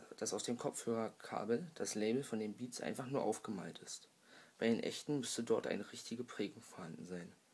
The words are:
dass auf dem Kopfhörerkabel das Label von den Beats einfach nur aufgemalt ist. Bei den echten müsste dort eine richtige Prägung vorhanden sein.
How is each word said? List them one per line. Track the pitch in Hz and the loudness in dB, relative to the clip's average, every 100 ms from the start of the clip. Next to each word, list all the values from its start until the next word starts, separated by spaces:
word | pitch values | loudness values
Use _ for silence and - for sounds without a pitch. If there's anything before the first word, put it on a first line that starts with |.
| - - | -2 -4
dass | 110 | 0
auf | 104 | 0
dem | - 120 | 0 0
Kopfhörerkabel | 143 - - 113 110 - - - 104 120 175 | 0 0 0 2 0 -4 -4 -2 2 2 0
das | - 101 | -4 -2
Label | 107 107 127 | 2 4 4
von | 139 110 | 2 0
den | 107 | 0
Beats | 104 123 - | -2 -6 -4
einfach | - - 131 | -2 -2 0
nur | 135 | 2
aufgemalt | - - - 98 85 - | 2 2 0 -4 -4 -8
ist. | - - - _ - - - - | -10 -12 -14 _ -20 -20 -12 2
Bei | 117 | 4
den | 117 | 6
echten | - - - 147 | 2 0 0 0
müsste | 120 - | 2 0
dort | 120 - - | 4 4 4
eine | 98 101 | -2 -4
richtige | - - 117 | -8 -6 -6
Prägung | 123 - 101 113 | -4 -2 -2 -4
vorhanden | - - 85 - 90 | -14 -10 -8 -8 -6
sein. | 90 90 - _ | -6 -8 -14 _